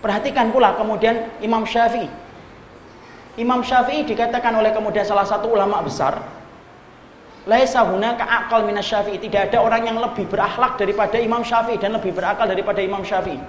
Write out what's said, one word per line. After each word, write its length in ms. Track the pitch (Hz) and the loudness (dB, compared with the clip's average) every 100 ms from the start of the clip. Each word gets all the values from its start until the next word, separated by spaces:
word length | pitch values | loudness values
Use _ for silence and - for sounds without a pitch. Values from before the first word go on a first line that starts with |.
Perhatikan 480 | 214 208 277 269 226 | -2 -2 -2 0 2
pula 240 | 254 214 196 | 4 4 2
kemudian 560 | 214 208 220 233 226 - | -2 0 2 0 -4 -6
Imam 240 | 214 226 | -2 -2
Syafi'i. 480 | 208 233 233 233 151 - - - - - - - - - - - - - | 0 2 2 0 -6 -10 -18 -20 -20 -20 -20 -20 -20 -20 -20 -20 -16 -4
Imam 240 | 233 247 | 0 0
Syafi'i 400 | 240 254 240 302 | 2 2 2 -2
dikatakan 480 | 220 220 233 240 240 | -2 -2 0 0 2
oleh 240 | 220 220 214 | 2 2 2
kemudian 320 | 214 202 202 | 0 -2 2
salah 160 | 202 | 2
satu 240 | 196 208 220 | 2 0 2
ulama 320 | 220 196 165 | 2 2 0
besar, 400 | 156 143 - - - - - - - - - - - - - - - | -2 -2 -2 -2 -10 -16 -20 -20 -20 -20 -20 -20 -20 -20 -20 -14 2
"Laisa 320 | 233 254 254 196 | 4 4 4 2
hunaka 320 | 185 226 233 | 2 -2 -2
aqal 480 | 214 226 - 226 208 | 0 -2 2 0 2
minas 160 | 208 | -2
Syafi'i." 320 | - 208 208 190 | -2 -2 -2 -6
Tidak 320 | 214 196 190 | -2 0 2
ada 160 | 226 | 2
orang 240 | 226 226 226 | 4 2 0
yang 80 | 226 | -2
lebih 320 | 233 220 185 | -4 -4 -4
berakhlak 480 | 196 - - 247 - | 0 0 0 0 0
daripada 400 | 196 202 196 226 | -2 0 0 0
Imam 240 | 226 240 | 0 -2
Syafi'i 400 | - 233 233 202 | 0 0 0 -2
dan 160 | 196 220 | -2 -2
lebih 160 | 190 | -4
berakal 320 | 170 180 202 220 | -2 -2 0 0
daripada 320 | 190 202 202 | 0 -2 -2
Imam 220 | 190 202 | -2 -4
Syafi'i. 380 | 185 190 180 135 | -2 -4 -4 -8